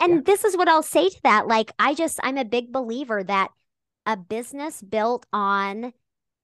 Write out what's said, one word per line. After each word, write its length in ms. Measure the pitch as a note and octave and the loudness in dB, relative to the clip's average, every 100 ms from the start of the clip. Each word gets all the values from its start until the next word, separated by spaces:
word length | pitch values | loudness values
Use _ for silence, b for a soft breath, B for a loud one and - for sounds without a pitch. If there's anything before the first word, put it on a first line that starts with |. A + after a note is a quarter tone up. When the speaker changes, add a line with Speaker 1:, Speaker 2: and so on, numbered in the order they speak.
Speaker 1:
and 120 | F4 | 2
Speaker 2:
yeah. 80 | E4+ C4+ | 2 4
Speaker 1:
this 180 | G4 | 2
is 120 | A4 F4+ | 2 2
what 120 | F4 | 4
I'll 140 | D#4+ | 4
say 260 | D#4 D#4+ F4+ | 2 2 2
to 120 | - | 2
that. 240 | C4 G#3+ - | 2 2 2
Like, 260 | A3+ A3 - | 0 0 0
I 160 | A3+ | 0
just, 260 | D4+ E4 - | 0 -2 -2
I'm 140 | B3 C4+ | -4 -2
a 80 | |
big 260 | A#3 A#3+ A#3+ | -2 -2 -2
believer 540 | B3+ A#3 A#3 C#4 G#3 | -6 -6 -6 -4 -4
that 240 | F#3 G3 F#3+ _ _ _ _ _ | -2 -2 -2 _ _ _ _ _
a 120 | - A3 | -6 -4
business 680 | F3 A3 A#3+ C#4 D4 - | -4 -8 -8 -10 -10 -12
built 440 | G3 A3 A3 B3 - | -6 -2 0 -2 -4
on, 600 | G#3 G3 G3 G3 G3+ A#3+ - _ _ _ _ | -2 0 0 -2 -6 -10 -14 _ _ _ _